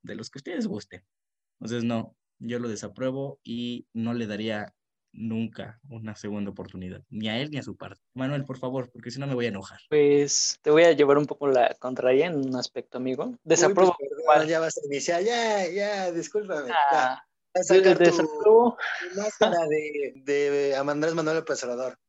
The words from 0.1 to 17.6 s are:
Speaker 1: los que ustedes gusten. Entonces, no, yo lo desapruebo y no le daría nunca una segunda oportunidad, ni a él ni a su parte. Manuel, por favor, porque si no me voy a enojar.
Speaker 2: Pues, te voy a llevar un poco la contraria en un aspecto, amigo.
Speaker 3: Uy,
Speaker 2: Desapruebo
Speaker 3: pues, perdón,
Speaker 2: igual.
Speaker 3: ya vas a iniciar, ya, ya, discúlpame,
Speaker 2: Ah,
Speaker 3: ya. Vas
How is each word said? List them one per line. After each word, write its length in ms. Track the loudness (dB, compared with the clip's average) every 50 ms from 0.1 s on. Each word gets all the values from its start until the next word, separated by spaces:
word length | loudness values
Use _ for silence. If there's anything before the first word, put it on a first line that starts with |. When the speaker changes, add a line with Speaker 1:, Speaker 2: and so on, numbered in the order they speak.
| -14
Speaker 1:
los 160 | -14 -14 -14
que 80 | -16 -16
ustedes 300 | -14 -10 -8 -6 -6 -6
gusten. 340 | -6 -8 -12 -14 -20 -20 -20 _ _ _ _ _ _ _ _ _ _ _
Entonces, 220 | -10 -8 -6 -6 -4
no, 320 | -4 -4 -4 -6 -8 _ _ _ _ _ _
yo 220 | -12 -10 -8 -8
lo 80 | -6 -8
desapruebo 720 | -8 -10 -12 -14 -10 -8 -6 -6 -6 -6 -8 -10 -12 -14 _
y 460 | -12 -10 -8 -8 -8 -8 -10 -12 _ _
no 220 | -6 -4 -4 -4
le 140 | -4 -6 -6
daría 440 | -6 -6 -6 -6 -6 -6 -8 -12 _ _ _ _ _ _ _ _ _
nunca 600 | -12 -8 -6 -6 -6 -6 -6 -8 -12 -14 -16 -16 _ _ -18
una 280 | -16 -14 -12 -12 -14
segunda 340 | -12 -10 -10 -8 -6 -8 -8
oportunidad, 540 | -8 -12 -14 -14 -14 -14 -12 -12 -14 -14 -16 _
ni 200 | -12 -8 -6 -6
a 100 | -4 -4
él 100 | -6 -6 -8
ni 60 | -10
a 40 | -10
su 140 | -10 -14
parte. 240 | -14 -16 -18 -18 -20 _ _ _
Manuel, 300 | -8 -6 -4 -4 -6 -6
por 140 | -8 -10 -8
favor, 320 | -8 -6 -6 -6 -8 -8
porque 220 | _ -16 -14 -14 -10
si 80 | -8
no 80 | -6 -4
me 60 | -4
voy 80 | -2 -2
a 60 | -2
enojar. 280 | -4 -6 -10 -14 -18 -20 _ _
Speaker 2:
Pues, 680 | 2 4 6 6 6 6 4 2 0 0 0 -2 -4 -4
te 120 | _ 4 6
voy 100 | 8 8
a 80 | 8
llevar 280 | 6 6 6 6 6 4
un 80 | 4
poco 200 | 0 -4 -4 0
la 260 | 2 4 4 4 2 0 -2
contraria 480 | -6 -8 -6 0 2 4 4 4 4
en 80 | 2 0
un 220 | -2 -4 -2 -4
aspecto, 420 | -4 -6 -6 -10 -12 -14 -10 -10 -8
amigo. 280 | -6 -4 -4 -4 -6
Speaker 3:
Uy, 100 | -8 -10 -12 _
Speaker 2:
Desapruebo 500 | 0 2 4 4 2 4 6 4 4 4
Speaker 3:
pues, 140 | 0 -4 -10
perdón, 120 | -8 -2 4
Speaker 2:
igual. 260 | 4 6 6 4 2
Speaker 3:
ya 100 | 0 0
vas 180 | 0 -2 -4
a 40 | -6 -8
iniciar, 360 | -6 -6 -4 -2 -2 -2 0 0
ya, 460 | 0 -2 0 0 0 0 0 -2 -2
ya, 420 | -4 -4 -4 -4 -4 -4 -4 -4
discúlpame, 580 | -4 -6 -8 -6 -6 -6 -6 -4 -6 -6 -6 -2
Speaker 2:
Ah, 220 | 0 2 2 4 4
Speaker 3:
ya. 320 | 4 2 0 -2 -6 -10 _ _ _ _ _ _
Vas 160 | -4